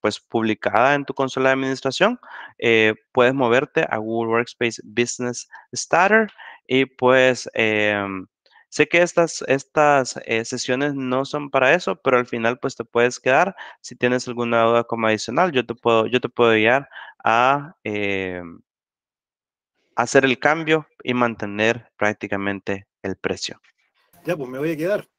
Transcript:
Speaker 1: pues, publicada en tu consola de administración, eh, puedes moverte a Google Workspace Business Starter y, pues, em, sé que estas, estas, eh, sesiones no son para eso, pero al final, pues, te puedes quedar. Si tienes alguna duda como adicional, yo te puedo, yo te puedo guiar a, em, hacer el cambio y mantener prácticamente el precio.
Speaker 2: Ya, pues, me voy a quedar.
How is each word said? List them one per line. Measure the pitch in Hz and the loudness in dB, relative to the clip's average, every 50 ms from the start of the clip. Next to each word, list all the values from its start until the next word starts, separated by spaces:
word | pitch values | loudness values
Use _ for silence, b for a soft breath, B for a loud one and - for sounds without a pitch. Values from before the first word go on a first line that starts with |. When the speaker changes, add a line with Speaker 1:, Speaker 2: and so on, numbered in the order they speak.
Speaker 1:
pues, | - 107 101 - | -2 -2 -4 -4
publicada | _ _ - 117 110 110 107 _ - - 98 110 123 135 143 | _ _ -2 -2 0 0 -2 _ -2 0 2 4 4 4 2
en | 143 139 | 0 -2
tu | - 131 | -6 -4
consola | - 135 131 - 135 131 131 | -4 -4 -4 -2 0 2 2
de | 135 | 2
administración, | 131 135 131 135 131 - 135 131 - 185 214 247 - B B B B B B B _ | 0 -2 -4 -4 -4 -4 -6 0 2 2 0 0 -2 B B B B B B B _
eh, | - 120 113 113 110 107 107 _ _ _ | 0 2 4 4 4 2 0 _ _ _
puedes | _ 127 123 123 | _ 4 4 4
moverte | 131 139 131 117 117 127 147 - _ 160 160 - | 4 2 2 4 2 2 2 0 _ -2 -2 -2
a | - | -4
Google | 110 107 110 113 117 117 113 | -6 -6 -4 -4 -4 -2 0
Workspace | 113 117 120 - - _ 123 117 110 - - | 0 0 -2 -2 -4 _ -4 -4 -4 -6 -16
Business | - 104 117 120 117 - - 127 123 120 - - B B B B B - | -8 -2 -2 -2 -2 -2 -6 -6 -6 -6 -8 -14 B B B B B -12
Starter | - - - - 165 180 196 208 220 220 202 B B B B B B B | -12 -4 0 2 2 4 4 4 2 2 0 B B B B B B B
y, | - 127 131 135 | -2 0 0 0
pues, | 131 _ - 127 123 127 131 127 131 127 - - - _ | 0 _ 0 2 4 6 6 6 4 2 0 -6 -8 _
em, | 120 113 110 107 107 107 104 104 104 101 98 98 95 92 _ _ _ b b b b b b | -2 0 0 2 0 0 0 0 -2 -4 -4 -8 -10 -12 _ _ _ b b b b b b
sé | - - 151 - | -2 -2 0 2
que | - 170 | 4 2
estas, | 175 170 - - 170 156 - - - - | 2 2 2 0 0 0 -2 -8 -2 -2
estas, | 131 139 - _ _ 156 151 147 143 139 127 - - - - | -2 -2 -2 _ _ 2 4 4 4 4 2 -2 -8 -12 -6
eh, | - 117 113 117 | -4 -4 -4 -2
sesiones | - 131 120 - - 127 131 143 147 139 | -4 -8 -8 -4 -4 -2 -2 -2 -2 -4
no | 139 131 127 127 131 135 | -4 -4 -2 -2 -2 -2
son | - - 151 147 139 | -4 -6 -8 -8 -2
para | - 135 131 131 | 0 2 4 4
eso, | 156 180 - - 190 _ | 4 2 0 -4 -6 _
pero | _ 135 131 123 | _ 2 2 2
al | 123 | 0
final, | 120 - 120 113 117 123 - | -2 -6 -2 -2 -2 -2 -2
pues, | - 135 - | -6 -8 -8
te | _ 113 | _ -14
puedes | _ _ 117 120 123 120 - | _ _ 2 2 2 0 -2
quedar. | _ 131 131 147 180 196 185 B B B B B | _ 2 2 4 2 0 -2 B B B B B
Si | - - 123 | -20 -20 -6
tienes | _ 123 123 127 127 - 123 | _ 0 0 0 0 -4 -6
alguna | 120 117 120 117 117 117 113 | -6 -6 -2 0 2 2 4
duda | 113 117 117 117 | 4 4 2 0
como | - 117 113 113 | -2 -4 -2 0
adicional, | 110 110 104 - - 113 151 180 185 | 0 0 -2 -4 -4 0 0 0 2
yo | 143 127 117 | 0 -2 -2
te | - 117 | -2 -8
puedo, | _ _ 117 117 113 110 | _ _ 2 2 2 2
yo | 110 113 127 | 2 -2 -2
te | - 120 | -2 -4
puedo | _ - 120 117 | _ 2 4 4
guiar | 113 107 107 113 123 135 139 B B B B B B B - | 4 4 4 4 4 2 0 B B B B B B B 0
a, | 110 113 117 123 131 139 143 143 156 - _ _ | 0 2 4 4 2 2 0 -4 -10 -18 _ _
em, | 110 104 104 104 101 98 95 95 92 90 90 87 85 85 - _ _ _ _ _ _ _ _ _ _ _ _ _ _ _ _ _ _ _ _ _ _ _ _ _ _ _ | -6 -6 -4 -4 -4 -4 -4 -4 -6 -8 -8 -12 -14 -18 -20 _ _ _ _ _ _ _ _ _ _ _ _ _ _ _ _ _ _ _ _ _ _ _ _ _ _ _
hacer | - 120 120 - 117 135 | -4 -4 4 4 4 4
el | 135 120 - | 4 0 -2
cambio | - 113 156 165 160 151 160 160 147 _ _ _ | -2 -4 -4 -4 -2 -2 -2 -2 -2 _ _ _
y | - - - | -6 -4 -2
mantener | 123 123 117 113 - 107 101 101 104 107 113 117 120 - _ _ | 0 -2 -2 -2 -6 -8 -8 -4 -2 0 0 -2 -2 -8 _ _
prácticamente | _ 107 104 107 _ - 101 104 98 98 98 101 98 _ - 98 95 95 _ _ _ | _ -2 -2 -2 _ -8 -6 -6 -4 -4 -4 -6 -6 _ -8 -8 -8 -10 _ _ _
el | - 98 92 | -8 -8 -8
precio. | _ - - 92 - - - - _ _ _ _ _ _ _ _ _ _ _ _ _ _ | _ -6 -6 -6 -6 -8 -14 -14 _ _ _ _ _ _ _ _ _ _ _ _ _ _
Speaker 2:
Ya, | - 175 | -8 -6
pues, | 160 135 123 | -6 -6 -10
me | 127 131 | -8 -6
voy | 147 165 | -6 -6
a | 165 | -4
quedar. | 143 160 185 208 202 - _ _ | -4 -4 -4 -4 -4 -6 _ _